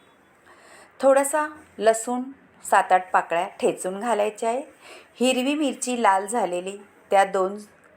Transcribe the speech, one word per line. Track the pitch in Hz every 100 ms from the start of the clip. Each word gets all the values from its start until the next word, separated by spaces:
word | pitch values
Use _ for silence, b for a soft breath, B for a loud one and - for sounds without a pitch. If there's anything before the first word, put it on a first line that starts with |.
| _ _ _ _ _ B B B B _
थोडासा | 269 269 277 302 302 302 - -
लसूण | 214 226 - 247 262 - _ _ -
सात | 208 185
आठ | 185 185
पाकळ्या | 190 - 165 190 -
ठेचून | 220 165 185 196
घालायच्या | 240 208 208 214 226
आहे. | 247 302 - B B B -
हिरवी | 247 247 254 294
मिरची | 277 254 247 240
लाल | 214 190 202
झालेली | 240 180 180 185 202 208 _ _
त्या | 196 196
दोन | 190 185 208 208 _ -